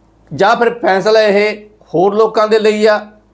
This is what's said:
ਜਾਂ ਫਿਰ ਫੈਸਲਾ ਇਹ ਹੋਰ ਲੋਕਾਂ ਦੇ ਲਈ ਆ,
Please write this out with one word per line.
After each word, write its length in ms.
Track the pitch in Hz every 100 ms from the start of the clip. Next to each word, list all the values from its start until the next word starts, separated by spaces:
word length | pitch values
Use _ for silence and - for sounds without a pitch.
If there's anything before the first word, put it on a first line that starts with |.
| _ _ _
ਜਾਂ 220 | 139 208 233
ਫਿਰ 140 | 233
ਫੈਸਲਾ 520 | 233 - 190 196 220
ਇਹ 440 | 214 196 208 214 - _ _
ਹੋਰ 200 | 156 196
ਲੋਕਾਂ 340 | 208 220 220 214
ਦੇ 100 | 220
ਲਈ 280 | 214 214 214
ਆ, 200 | 208 - - _